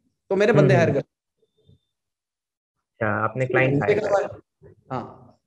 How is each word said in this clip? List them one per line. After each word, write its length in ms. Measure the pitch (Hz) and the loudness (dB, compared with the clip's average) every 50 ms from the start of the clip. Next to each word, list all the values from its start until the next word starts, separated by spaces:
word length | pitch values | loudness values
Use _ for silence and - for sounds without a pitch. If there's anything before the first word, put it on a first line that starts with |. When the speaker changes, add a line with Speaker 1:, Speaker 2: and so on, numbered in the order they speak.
| _ _ _ _ _ - | _ _ _ _ _ -4
Speaker 1:
तो 60 | 196 | 0
मैंने 160 | 190 208 220 | 0 2 4
Speaker 2:
हम्म, 100 | 220 - | 4 4
Speaker 1:
बंदे 120 | 190 190 190 | 4 4 4
Speaker 2:
हम्म। 100 | 175 165 | 4 2
Speaker 1:
hire 100 | - - | 2 0
कर 100 | - - _ _ _ _ _ _ _ _ _ _ _ _ _ - _ _ _ _ _ _ _ _ _ _ _ _ _ _ _ _ _ _ _ _ _ _ _ _ - | -2 -4 _ _ _ _ _ _ _ _ _ _ _ _ _ -20 _ _ _ _ _ _ _ _ _ _ _ _ _ _ _ _ _ _ _ _ _ _ _ _ -6
Speaker 2:
अच्छा, 240 | 113 107 101 107 107 | -4 -4 -2 -2 -4
आपने 220 | 110 - 127 131 | -4 -4 -4 -4
Speaker 1:
फिर 20 | 127 | -2
Speaker 2:
क्लाइंट 260 | 127 131 131 131 143 | 0 0 0 0 0
Speaker 1:
उनसे 100 | 143 - | 0 0
Speaker 2:
हायर 140 | - - - | 0 -2 -2
Speaker 1:
करवाया। 280 | - - - - - | -2 -2 -2 -2 -2
Speaker 2:
करे। 480 | - - - - _ _ _ - - - _ _ - | -4 -10 -16 -20 _ _ _ -20 -20 -20 _ _ -12
Speaker 1:
हाँ, 480 | 135 123 104 - - - - - _ _ _ | -12 -12 -12 -14 -18 -20 -20 -20 _ _ _